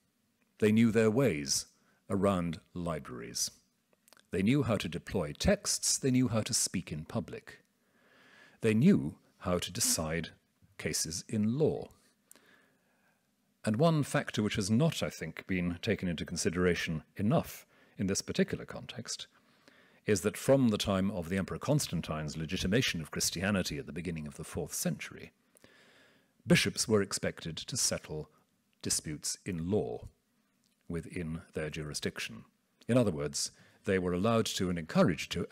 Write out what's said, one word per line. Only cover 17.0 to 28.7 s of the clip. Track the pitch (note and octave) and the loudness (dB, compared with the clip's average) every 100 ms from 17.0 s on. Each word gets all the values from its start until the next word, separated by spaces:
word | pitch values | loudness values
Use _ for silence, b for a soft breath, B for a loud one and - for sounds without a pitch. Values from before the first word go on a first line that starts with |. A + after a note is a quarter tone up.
| - - | -6 -2
enough | G2+ D#3 - - - b b b | 2 2 0 -10 -20 b b b
in | G2 | -2
this | G2 | -2
particular | - - F#3+ - | -2 -2 -2 -2
context | - A2+ - - - - - b b b b b b b - | -8 -12 -12 -12 -10 -12 -14 b b b b b b b 0
is | G2+ | 2
that | G2+ - | 0 0
from | - C#3 B2 | 4 6 6
the | G#2 | 2
time | - F#2+ F#2+ | 2 2 2
of | G2+ D#2+ | -2 -2
the | F#2+ | -2
Emperor | F2+ E2 | -2 -4
Constantine's | - D3 - E2+ - D#2 D#2 D2 | 0 0 0 -4 -4 -4 -6 -6
legitimation | D#2 F#2+ F#2 G#2+ - E2+ | -4 -2 0 0 0 -2
of | D2+ | -6
Christianity | - - E2 F#2+ G2+ F2 D2 | -4 -4 -2 0 0 -2 -6
at | - | -8
the | |
beginning | F2 E2+ D#2+ D2 | -8 -6 -6 -8
of | C#2+ | -12
the | |
fourth | D#2 F2 D#2 | -10 -8 -6
century, | - F2+ - - - - _ _ b b b b b b b b b | -4 -4 -6 -10 -16 -18 _ _ b b b b b b b b b
bishops | - F3 G#2 - - | 4 4 4 0 2
were | G#2+ | 2
expected | G2 - F2+ - E2+ D#2+ | 2 -2 -4 -4 -8 -8
to | - - | -6 -2
settle | - E2+ - D#2 D2+ b b _ _ | 0 -2 -6 -8 -10 b b _ _